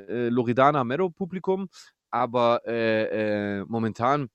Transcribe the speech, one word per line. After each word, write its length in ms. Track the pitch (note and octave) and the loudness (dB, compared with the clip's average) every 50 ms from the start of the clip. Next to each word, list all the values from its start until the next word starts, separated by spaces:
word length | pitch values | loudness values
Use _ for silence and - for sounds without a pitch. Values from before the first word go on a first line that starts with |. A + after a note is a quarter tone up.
| G2 F#2 F#2+ A#2+ A#2+ | -8 -6 -4 -2 -2
äh, 20 | A#2 | 0
Loredana 520 | A#2+ B2 A#2+ A#2 A#2+ A#2+ C3 C#3+ D3+ D3 B2+ | 0 0 0 0 4 4 4 4 4 2 0
Meadow-Publikum. 840 | A#2 B2+ D#3 F#3+ F#3 D#3+ - G3 E3+ E3+ F#3+ - - F#3+ F#3+ G3 F3+ - - - - _ _ _ - | 0 0 -2 -2 -2 -4 -6 -8 -8 -8 -8 -4 -2 -2 -2 -4 -8 -10 -18 -20 -20 _ _ _ -6
Aber, 520 | - A#2 B2 A#2+ A2+ B2 A#2+ A#2 A#2 A#2 - | -2 -2 -2 0 2 2 4 4 4 2 0
äh, 920 | A2 A#2 A#2 A2+ A2+ A2 A2 A2 - - A2 G#2+ G#2+ G#2 G#2 G#2 G2+ G2+ G2+ | -2 -2 0 0 2 2 2 0 0 -2 -2 -2 0 0 -2 -2 -2 -4 -4
äh, 40 | G2 | -6
momentan 600 | - A2 A2+ A2+ A2 G2+ - A#2 B2+ C#3 D3 C#3 A2+ | -4 -4 -2 -2 -2 -2 0 0 0 0 0 -2 -6